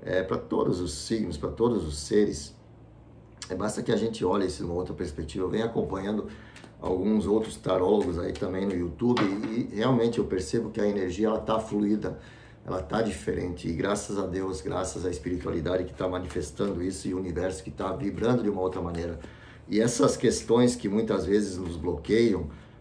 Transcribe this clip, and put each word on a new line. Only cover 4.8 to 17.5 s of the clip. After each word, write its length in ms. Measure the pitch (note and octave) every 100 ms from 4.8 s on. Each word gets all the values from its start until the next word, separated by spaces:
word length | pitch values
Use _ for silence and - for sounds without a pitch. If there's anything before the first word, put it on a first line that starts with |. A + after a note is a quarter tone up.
| E2+
perspectiva, 540 | D#2+ - D#2 D#2 F#2+ F#2
vem 140 | G#2
acompanhando 640 | A2+ A2 G#2 F#2+ G2 G#2+ - - - - - -
alguns 460 | F2 F2+ G2 G#2+ F2+
outros 300 | G#2+ A2 -
tarólogos 640 | - F#2 F#2 G#2 F2+ F2
aí 140 | F2+
também 340 | - F#2+ F#2 G2
no 80 |
YouTube 480 | F2+ F2 D#2+ A#2+ A#2+
e 520 | G#2 G2 A2 A2+ -
realmente 440 | G2+ A#2+ B2+ A#2 A#2
eu 80 | G2+
percebo 440 | F#2+ F2 A2+ G#2
que 100 | A2+
a 60 | G#2
energia 420 | G2+ F2+ F2 A2
ela 120 | A2
tá 180 | A2 A2
fluida, 600 | A2 G#2 G#2 G#2+ F2+ - - - - -
ela 180 | - F#2
tá 180 | - G#2+
diferente 680 | A2 F#2+ - F#2+ F2+ E2+ -
e 60 |
graças 460 | E2 F#2+ G#2 - G2+
a 80 | F#2
Deus, 340 | F#2 F#2+ F#2
graças 460 | - F2+ F#2 F2 F2+
à 40 |
espiritualidade 760 | F2 - F2 - E2+ E2 F#2
que 100 | F2
tá 120 | - F#2
manifestando 760 | F2+ F2+ F#2 - - G2+ F2
isso 260 | F#2 F#2+ -
e 60 |
o 40 | F#2
universo 460 | F#2 E2 F2+